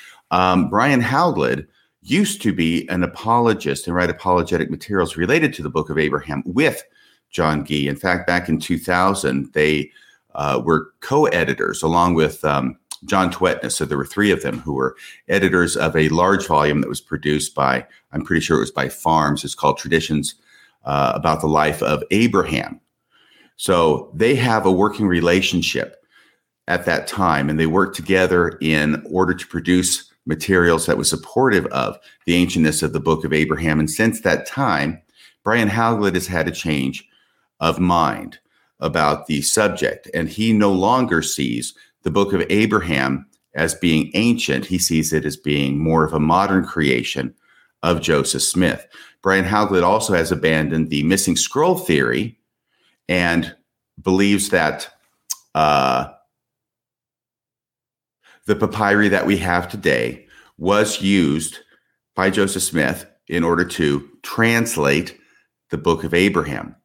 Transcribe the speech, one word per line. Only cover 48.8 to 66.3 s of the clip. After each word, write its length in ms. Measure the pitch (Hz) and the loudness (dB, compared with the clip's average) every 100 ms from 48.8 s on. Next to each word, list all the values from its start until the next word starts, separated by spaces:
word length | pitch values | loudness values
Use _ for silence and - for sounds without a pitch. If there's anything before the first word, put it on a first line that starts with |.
| - - - _ | -8 -20 -20 _
Brian 240 | 95 95 90 | 0 2 2
Hauglid 380 | 104 104 95 | 0 2 2
also 300 | 87 107 - | 2 2 2
has 180 | 90 80 | 0 0
abandoned 580 | 85 80 78 76 80 78 | 0 2 2 0 -2 -2
the 140 | 73 | 0
missing 340 | 78 95 - 82 | 0 0 0 -2
scroll 400 | - 135 170 185 | -2 0 0 0
theory 600 | - 76 64 62 110 - _ _ _ _ _ _ - | 0 0 2 -2 -4 -10 _ _ _ _ _ _ -4
and 480 | 90 87 85 82 - _ _ _ - | 0 0 0 -2 -8 _ _ _ -8
believes 480 | - 95 202 202 - | 0 2 4 2 2
that, 400 | 90 78 73 - _ _ _ - - _ | 0 0 -2 -10 _ _ _ -16 -16 _
uh, 540 | 76 76 71 65 64 69 - _ _ _ _ _ _ _ _ _ _ _ _ _ _ _ _ _ _ _ _ _ _ - | 0 2 2 2 0 -4 -10 _ _ _ _ _ _ _ _ _ _ _ _ _ _ _ _ _ _ _ _ _ _ -2
the 80 | 104 | 0
papyri 540 | 107 - 104 104 104 | 0 0 2 4 4
that 160 | 95 87 | 2 2
we 120 | 98 | 0
have 300 | 90 87 90 | 2 0 -2
today 580 | 104 87 62 60 - _ - - - | -2 0 0 0 -8 _ -20 -20 -6
was 420 | 87 104 107 - | 0 2 2 0
used 580 | 98 98 78 78 80 - _ _ _ _ _ - | 2 4 4 0 -4 -12 _ _ _ _ _ -2
by 140 | 95 | 0
Joseph 320 | 101 98 92 | 2 0 -2
Smith 440 | - 85 69 - - _ - | -4 0 -2 -2 -10 _ -6
in 160 | 85 | -2
order 220 | 85 82 87 | 0 0 0
to 420 | - 76 71 - _ | 0 0 0 -4 _
translate 960 | - - 113 117 117 - 71 73 - - _ _ _ _ _ | -8 -2 2 2 0 0 0 0 -2 -10 _ _ _ _ _
the 60 | - | -4
Book 260 | 80 82 | -2 -2
of 100 | 82 | 0
Abraham. 640 | 85 98 | 2 2